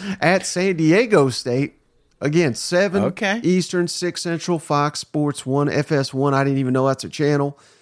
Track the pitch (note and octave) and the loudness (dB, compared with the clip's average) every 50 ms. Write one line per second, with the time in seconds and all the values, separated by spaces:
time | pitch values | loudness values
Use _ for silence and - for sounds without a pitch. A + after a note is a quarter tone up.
0 | F#3 G3+ F#3+ - - D#3 F#3 F#3+ - - - F3+ F3+ G3 F#3+ D#3+ D#3+ D#3 E3 G3+ | -8 -8 -6 0 2 2 2 2 0 -2 -4 -2 0 0 0 2 4 4 4 4
1 | B3 A#3 G#3+ E3 C#3 C3+ A#2 - - C3 A#2+ C3 C#3+ - - _ _ _ _ _ | 4 4 4 4 4 4 0 -2 -4 -2 -2 -2 -2 -2 -6 _ _ _ _ _
2 | _ _ _ _ C3 C#3+ D3 E3+ F3 C#3+ A2 - - - F3 F3 G3 G3+ E3+ G3+ | _ _ _ _ -4 0 2 2 2 2 0 -2 -4 -2 0 0 0 2 0 0
3 | G3+ F#3+ F#3 - A3 G3 G3+ A#3 A#3 E3+ F3+ F#3 E3+ - - F3+ F3 E3+ - - | 0 -2 -2 -2 -2 -2 -2 0 0 2 2 2 0 0 -2 -2 -2 -2 -4 -4
4 | F3+ F3 E3 - - F3+ E3 D#3+ - - F3 D#3 - - D3+ C#3+ C#3+ D3 D3 - | -4 -4 -4 -4 -6 -4 -4 -4 -2 -2 -2 -2 -2 -2 0 0 0 0 -2 -6
5 | - - - D#3 D3+ D3 C#3 - - C3 C3 C#3 C#3+ D3 - B2+ D3 - D#3+ C#3 | -12 -6 -4 -2 -2 0 -2 -4 -4 -2 0 0 2 2 0 0 0 0 0 0
6 | C3+ - - C3 C#3 C#3+ C#3 C3+ C#3 C#3 C#3 C3+ C3+ B2+ B2+ C3 C3 C3+ C3+ C3 | 0 -2 -2 -2 0 2 2 2 2 2 0 0 0 0 2 2 2 2 0 0
7 | - - - - D3+ C#3+ D3 C#3+ C#3+ C#3+ C#3 - _ _ _ _ | -4 -12 -4 -2 0 2 2 2 0 -2 -4 -10 _ _ _ _